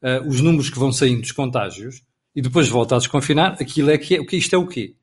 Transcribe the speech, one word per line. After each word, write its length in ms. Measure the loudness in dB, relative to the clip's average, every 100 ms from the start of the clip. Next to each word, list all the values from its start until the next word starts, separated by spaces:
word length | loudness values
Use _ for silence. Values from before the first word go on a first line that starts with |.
eh, 180 | -2 -2 -2
os 140 | 2
números 280 | 4 4 0
que 100 | 0
vão 120 | -2
saindo 300 | 2 2 2
dos 100 | -4
contágios, 720 | -6 -4 -2 -4 -8 -14 -16 _ _ _
e 80 | -6
depois 260 | 0 2 2
volta 280 | 2 2 2
a 20 |
desconfinar, 540 | 2 -2 0 2 2 0
aquilo 320 | -6 0 2
é 60 | 2
que 180 | 2 -2
é, 40 |
o 60 | 0
que, 100 | -2
isto 160 | 0
é 60 | 0
o 80 | 0
quê? 300 | -6 -10 _